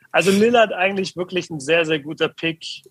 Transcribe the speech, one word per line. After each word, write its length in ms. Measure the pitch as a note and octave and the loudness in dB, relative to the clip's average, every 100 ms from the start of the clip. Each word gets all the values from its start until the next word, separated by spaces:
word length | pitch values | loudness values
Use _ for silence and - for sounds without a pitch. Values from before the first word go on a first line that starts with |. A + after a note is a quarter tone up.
| _ | _
Also 180 | E3 F3 | 0 4
Lillard 440 | G3 A3+ A#3+ G#3+ | 4 4 4 2
eigentlich 420 | F#3 F#3+ G3 F#3+ E3 | 2 -2 -2 -4 -6
wirklich 340 | F3+ F3+ E3+ | -6 -6 -6
ein 120 | D#3 | -8
sehr, 240 | C3+ E3 D#3+ | 0 0 2
sehr 140 | D#3+ | -2
guter 280 | C#3+ D#3 D#3 | -4 -4 -4
Pick. 380 | - E3 D#3+ - - - | -2 -6 -6 -12 -16 -18